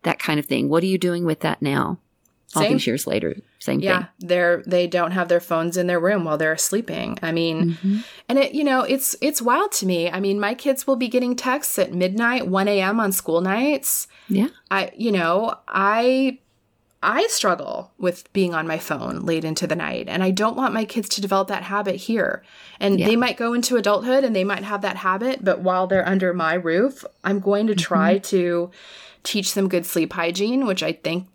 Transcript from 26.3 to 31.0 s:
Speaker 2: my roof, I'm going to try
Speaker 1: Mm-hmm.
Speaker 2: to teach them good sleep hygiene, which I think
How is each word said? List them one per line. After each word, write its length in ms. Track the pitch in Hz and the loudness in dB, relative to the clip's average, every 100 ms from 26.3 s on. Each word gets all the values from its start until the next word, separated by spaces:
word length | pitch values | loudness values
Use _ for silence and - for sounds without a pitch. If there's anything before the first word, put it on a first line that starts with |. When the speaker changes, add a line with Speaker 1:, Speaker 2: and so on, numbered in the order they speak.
Speaker 2:
my 200 | 175 160 | 0 0
roof, 500 | 175 165 165 262 269 - _ 185 | 0 0 2 2 -2 -18 _ -2
I'm 160 | 196 | -2
going 260 | 190 202 220 | 2 2 2
to 80 | 196 | 0
try 400 | 165 165 160 202 | 0 2 4 2
Speaker 1:
Mm-hmm. 60 | - 190 | 2 0
Speaker 2:
to 340 | 175 175 175 - - - - - | 2 0 -4 -10 -20 -20 -20 -14
teach 300 | - 202 190 | -4 -2 -2
them 140 | - 190 | 0 0
good 180 | 185 170 | 0 0
sleep 280 | 180 160 | -2 -2
hygiene, 520 | 185 170 180 208 254 254 | -2 -4 -2 0 0 0
which 160 | 185 | -2
I 120 | 156 | -2
think 340 | 165 | -4